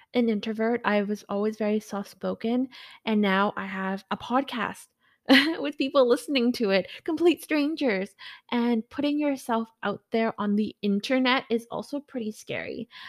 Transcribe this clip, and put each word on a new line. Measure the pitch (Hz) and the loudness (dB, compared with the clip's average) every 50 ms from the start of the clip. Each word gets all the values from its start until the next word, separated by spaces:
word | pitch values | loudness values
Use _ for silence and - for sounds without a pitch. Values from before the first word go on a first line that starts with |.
| - _ - | -12 _ 0
an | 247 240 | 0 2
introvert. | 226 220 208 - 220 214 220 220 226 240 233 233 | 2 0 -2 -2 -4 -4 -2 0 0 0 0 0
I | - 208 208 202 | 0 2 2 0
was | 202 208 208 - - | 0 -4 -6 -6 -6
always | 202 202 208 220 214 | -4 -2 -2 -2 -2
very | - 220 208 214 214 | -2 -2 0 0 -2
soft-spoken, | 208 - - 196 196 - - - - 185 185 - - 226 240 247 262 262 - - - - - - - | -2 -4 -8 -8 -8 -10 -12 -8 -6 -6 -6 -4 -2 -2 0 0 -2 -2 -6 -16 -20 -20 -18 -10 -4
and | 226 220 214 | 0 2 2
now | 208 196 190 190 202 208 - | 4 4 4 4 2 0 0
I | - 190 | -4 -8
have | 190 196 190 190 190 190 196 - - | -6 -6 -6 -4 -4 -4 -6 -6 -6
a | 208 | -8
podcast | - - - 240 262 277 269 - 240 202 - 196 - - _ _ _ _ _ _ _ - - | -8 -4 -2 -2 -2 -2 -2 -4 -6 -6 -6 -6 -10 -16 _ _ _ _ _ _ _ 4 6
<laughs> | 262 269 277 311 330 - | 6 6 6 4 -2 -4
with | 277 294 294 | -4 -6 -2
people | - 277 269 - 285 254 | -2 -2 2 4 4 6
listening | 240 233 285 - - 285 269 233 247 240 | 6 4 2 2 0 0 2 2 2 2
to | - 240 196 | 0 2 2
it, | 190 190 180 - - - - | 2 2 2 0 -8 -10 -6
complete | - 320 311 339 349 311 - - | -4 0 4 4 4 4 2 0
strangers. | - 302 302 285 294 320 - 302 254 202 190 190 196 - - - - - - _ - | -2 0 0 0 0 0 0 0 0 2 0 -2 -6 -10 -18 -20 -20 -20 -16 _ -4
And | - 240 233 240 240 220 220 - | -2 0 2 2 2 0 -2 -4
putting | - - 269 294 294 294 | -4 -2 -2 0 0 0
yourself | 294 285 277 254 - - 233 226 226 - _ - - | 0 0 -2 -2 -2 -2 -2 -2 -2 -4 _ -6 -6
out | 202 196 - _ - | -6 -6 -6 _ -2
there | - 226 226 226 - | -2 0 0 0 -2
on | - 208 208 202 | -2 -2 0 2
the | 208 214 - - - | 2 0 -2 -4 -4
internet | - 208 196 202 - - 262 262 262 247 247 269 - - | -2 0 0 0 0 0 2 2 4 4 2 2 0 0
is | 233 233 233 - | -2 -2 -2 -4
also | - - 208 - 285 285 | -8 -8 -8 -6 -8 -10
pretty | 285 _ - 254 220 214 | -8 _ -8 -6 -6 -6
scary. | 214 - - - - 85 82 - 67 - 226 - - - - | -8 -10 -10 -8 -8 -8 -6 -8 -8 -10 -12 -12 -14 -18 -18